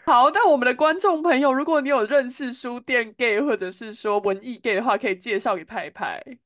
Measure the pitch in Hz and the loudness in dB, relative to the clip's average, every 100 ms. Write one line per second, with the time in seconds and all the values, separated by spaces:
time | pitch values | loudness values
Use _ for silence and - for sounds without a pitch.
0 | - 247 277 381 427 285 247 247 302 339 | 2 4 4 4 4 4 2 2 0 2
1 | 392 320 339 262 285 262 302 311 277 269 | 0 2 2 2 2 0 0 0 2 0
2 | 214 285 247 254 262 247 254 240 - 247 | 2 0 0 -6 -8 -8 -10 -10 -2 -2
3 | 226 - 240 208 285 214 185 190 220 214 | -2 -2 0 2 0 -2 -4 -8 -14 -6
4 | 214 208 202 196 233 233 233 196 233 202 | -2 0 0 -2 -6 -8 -2 0 0 0
5 | 233 190 240 202 247 190 160 220 - - | -2 -4 -4 -2 -2 -4 -6 -10 -10 -8
6 | 147 80 - 240 | -8 -8 -14 -20